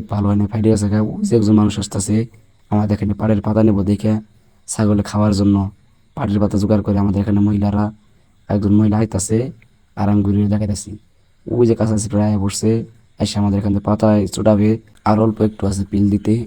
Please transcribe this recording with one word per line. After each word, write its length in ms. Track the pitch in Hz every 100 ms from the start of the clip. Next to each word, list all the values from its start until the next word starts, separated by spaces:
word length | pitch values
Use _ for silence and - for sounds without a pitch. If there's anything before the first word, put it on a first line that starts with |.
| -
ভালো 160 | 104 101
হয় 100 | 101
না, 40 | 104
ফাইটে 220 | 113 110
গেছে 160 | 107 101
গা। 100 | 107
ওই 200 | 107 95
যে 80 | 104 117
একজন 180 | 104
মানুষ 200 | 107 104 101
আসতাছে 380 | 98 - 101 107 117 - _ _ -
আমাদের 220 | 104 104
এখানে 200 | 104 104
পাটের 260 | 104 107 107
পাতা 180 | 110 107
নেবো 200 | 110 101
দেখে, 300 | 95 101 110 110 - _ _ _ -
ছাগলে 340 | - 107 104
খাওয়ার 300 | 101 104 107
জন্য 220 | 98 101 101 95 - _ _ _ -
পাটের 220 | 107 101
পাতা 160 | 104 101
জোগাড় 240 | 104 107
করে 140 | 101 101
আমাদের 200 | 101 98
এখানে 200 | 101 101
মহিলারা, 440 | 104 104 101 101 107 107 _ _ _ _ -
একজন 240 | 104 101
মহিলা 220 | 104 107 107
আইতাছে 400 | 113 92 - 110 131 - _ _ _ -
আর 100 | 101
আমি 120 | 101
ঘুরে 140 | 101 101
ঘুরে 120 | 104
দেখাইতাছি। 380 | 104 104 104 - 101 _ _ _ _ -
ওই 180 | 120 120
যে 80 |
কাছাকাছি 340 | 113 110 107 110
প্রায় 260 | 104 107 104
বসছে, 320 | 98 - 110 113 113 - _ -
এসে 140 | 107 104
আমাদের 180 | 101 98
এখান 140 | 101
থেকে 120 | 101
পাতায় 380 | 104 104 110 107 95
চোটাবে, 420 | - 107 104 107 113 - -
আর 120 | - 107
অল্প 180 | 113 107
একটু 200 | 107 - 98
আছে 160 | 98 98
পিল 160 | 101 101
দিতে। 220 | 101 104 113